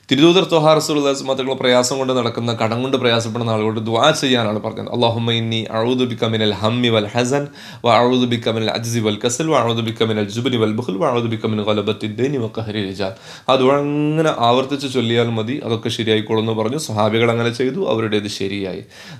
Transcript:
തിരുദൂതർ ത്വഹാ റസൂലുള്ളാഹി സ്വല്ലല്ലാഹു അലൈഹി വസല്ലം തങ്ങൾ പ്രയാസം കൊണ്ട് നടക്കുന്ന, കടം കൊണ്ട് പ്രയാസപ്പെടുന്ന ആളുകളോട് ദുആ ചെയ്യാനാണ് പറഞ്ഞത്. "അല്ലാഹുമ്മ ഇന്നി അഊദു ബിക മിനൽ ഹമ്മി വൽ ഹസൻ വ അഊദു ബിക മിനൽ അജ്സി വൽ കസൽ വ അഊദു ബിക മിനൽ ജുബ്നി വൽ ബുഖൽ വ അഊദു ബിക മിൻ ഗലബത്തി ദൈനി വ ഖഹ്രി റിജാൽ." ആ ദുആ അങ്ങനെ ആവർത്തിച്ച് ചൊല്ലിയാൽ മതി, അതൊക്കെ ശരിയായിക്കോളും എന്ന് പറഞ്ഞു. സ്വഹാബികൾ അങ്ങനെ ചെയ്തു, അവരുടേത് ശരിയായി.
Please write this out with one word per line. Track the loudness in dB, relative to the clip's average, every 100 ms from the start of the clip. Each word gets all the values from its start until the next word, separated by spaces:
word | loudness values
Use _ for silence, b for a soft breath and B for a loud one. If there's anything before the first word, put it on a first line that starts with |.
| -2
തിരുദൂതർ | 4 6 6
ത്വഹാ | 4 4 6
റസൂലുള്ളാഹി | 4
സ്വല്ലല്ലാഹു | 2 0 0
അലൈഹി | 0
വസല്ലം | -2 -2
തങ്ങൾ | -2
പ്രയാസം | 0 4 4 4 0
കൊണ്ട് | 0
നടക്കുന്ന, | 0 0 -2 -4
കടം | -2 0 0
കൊണ്ട് | -2 0
പ്രയാസപ്പെടുന്ന | 2 0 0 -4 -2
ആളുകളോട് | 0 0 -2
ദുആ | -2 2 2
ചെയ്യാനാണ് | 2 2 2 0 -2
പറഞ്ഞത്. | -4 -8 -6
"അല്ലാഹുമ്മ | 0 0 2 0
ഇന്നി | -2 -2 -4 -4
അഊദു | -2 0 0
ബിക | -2 -2
മിനൽ | -2 0 0
ഹമ്മി | 0 0 0 2
വൽ | 2 0
ഹസൻ | -2 0 0 -4 B B B
വ | 2
അഊദു | 4 4 4 2
ബിക | 0 -2
മിനൽ | -2 -2
അജ്സി | -2 -2 0
വൽ | 0 0 -2
കസൽ | -2 0
വ | 2
അഊദു | 2 0
ബിക | -4 -2
മിനൽ | 0 0
ജുബ്നി | -2 -2 -2 2
വൽ | 2
ബുഖൽ | 0 -4 -2
വ | 0
അഊദു | 0 -2
ബിക | -2 -2
മിൻ | -2
ഗലബത്തി | 0 0 0 -4 -6
ദൈനി | -2 -2 -2
വ | -4
ഖഹ്രി | -6 -6 -6
റിജാൽ." | -6 -4 -6 -6 B B 0
ആ |
ദുആ | 2 4 2
അങ്ങനെ | 0 0 0 2 0 2
ആവർത്തിച്ച് | 2 2 0 -4 -4
ചൊല്ലിയാൽ | -2 0 2 2
മതി, | 0 -4 -4
അതൊക്കെ | -4 -4 -2
ശരിയായിക്കോളും | -4 0 0 2 0
എന്ന് | 0
പറഞ്ഞു. | -2 -2 -2
സ്വഹാബികൾ | -4 0 2 4 2
അങ്ങനെ | 2 0
ചെയ്തു, | 0 -2 0 -2
അവരുടേത് | 0 0 -2 -2
ശരിയായി. | -6 -6 -4 -6 -8 -12 B B